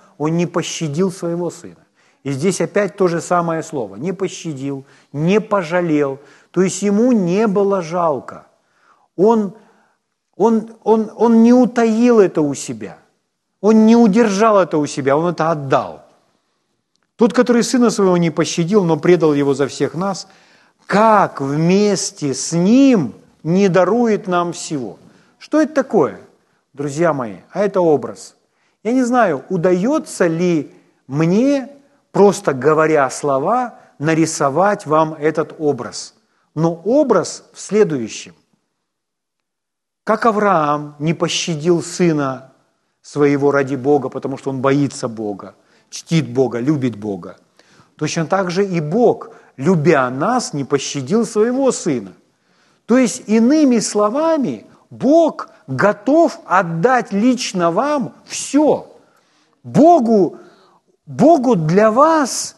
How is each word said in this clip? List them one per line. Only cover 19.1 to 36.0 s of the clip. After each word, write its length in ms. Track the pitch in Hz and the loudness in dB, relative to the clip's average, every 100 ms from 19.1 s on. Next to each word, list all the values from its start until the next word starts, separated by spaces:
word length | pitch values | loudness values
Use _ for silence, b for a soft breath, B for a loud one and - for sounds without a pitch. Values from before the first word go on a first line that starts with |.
| 175 160 | 2 2
его 200 | 143 143 | 0 0
за 140 | 131 139 | 0 -2
всех 260 | - 135 | -4 -6
нас, 340 | 156 196 185 - b b b b b - | -4 -6 -8 -12 b b b b b -4
как 520 | 190 220 214 165 - | 2 4 4 2 -2
вместе 960 | 135 147 165 190 208 190 - - 147 | -4 0 2 2 2 0 -6 -6 -6
с 180 | 127 - | -6 -4
ним 600 | 165 180 247 277 233 127 - _ _ | -2 4 6 6 4 0 -6 _ _
не 260 | 151 180 202 | -2 2 2
дарует 580 | 175 180 226 240 208 - | 4 2 2 2 0 -2
нам 240 | 175 175 | -2 -2
всего?» 440 | 165 - 151 113 82 b b b b | -6 -8 -8 -8 -12 b b b b
Что 240 | - 302 | -4 0
это 120 | 302 | 0
такое, 480 | 302 269 - 127 92 - _ _ _ _ | -2 0 0 0 -2 -18 _ _ _ _
друзья 400 | - 143 139 170 | -10 -8 -2 -2
мои? 240 | 147 120 90 - | -2 -6 -12 -12
А 100 | 170 | -4
это 200 | 202 190 | -2 0
образ. 540 | 175 143 117 101 - _ _ _ _ _ | 2 2 -2 -12 -20 _ _ _ _ _
Я 100 | 208 | -4
не 100 | 254 | -2
знаю, 420 | 247 247 214 139 - | 0 2 0 0 -4
удается 800 | 185 170 180 208 302 - - 180 | -2 0 0 0 -2 -4 -2 -2
ли 460 | 165 180 165 131 b b b - | 0 0 0 -4 b b b -8
мне, 600 | 139 165 190 269 285 247 - b b _ | -2 0 2 2 0 -4 -16 b b _
просто 420 | - 202 185 - | 2 2 2 -2
говоря 560 | 135 135 156 156 151 131 | -2 0 2 2 2 0
слова, 680 | - 147 135 151 240 247 b b b | -2 -2 -2 -2 -2 -4 b b b
нарисовать 840 | 147 160 160 - 143 139 196 208 139 | -2 0 0 -2 -2 0 0 -2 -2
вам 280 | 156 160 | 0 0
этот 420 | 156 151 160 151 - | -2 -4 -4 -6 -4
образ. 560 | 151 131 113 - | -4 -4 -8 -12